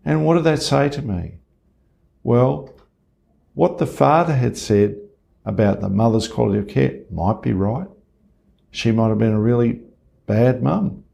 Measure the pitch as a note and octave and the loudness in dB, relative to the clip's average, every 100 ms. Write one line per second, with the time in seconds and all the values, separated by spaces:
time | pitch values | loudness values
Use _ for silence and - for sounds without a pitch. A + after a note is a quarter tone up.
0 | - D#3 D#3 E3+ D#3+ D3 - C#3 C#3+ C#3+ | -2 0 2 2 2 0 0 0 0 -2
1 | C3+ F#2 E2 - _ _ _ _ _ _ | -6 -6 -8 -14 _ _ _ _ _ _
2 | _ _ B2 A#2+ B2+ D3 - - _ _ | _ _ -2 2 2 -2 -10 -20 _ _
3 | _ _ _ _ _ - E3+ F3 D3 - | _ _ _ _ _ -2 -2 0 -6 2
4 | C#3 D#3 E3 C#3+ A#2+ - - G#2 G#2 - | 4 4 2 0 0 -2 0 2 2 0
5 | - _ _ _ - G2 G#2 G2 G2 G2 | -16 _ _ _ -6 0 2 0 -2 0
6 | A2+ A2+ A2 - A2+ G2+ G2+ - C3 - | 2 2 -2 -2 0 0 -2 0 0 -2
7 | - D#2+ F2 A2 - F#2 G2 B2 F#3+ - | -12 -4 -2 -2 -2 -2 -2 -4 -8 -16
8 | _ _ _ _ _ _ _ - A#2 A2+ | _ _ _ _ _ _ _ -4 0 2
9 | A2+ G#2+ A2+ G#2+ A2 A#2+ A#2+ A#2 - _ | 2 2 2 2 2 2 0 -2 -10 _
10 | _ _ - G#2+ B2 B2+ C3+ F3 F#3+ - | _ _ -4 2 2 2 0 0 -4 -6
11 | - | -20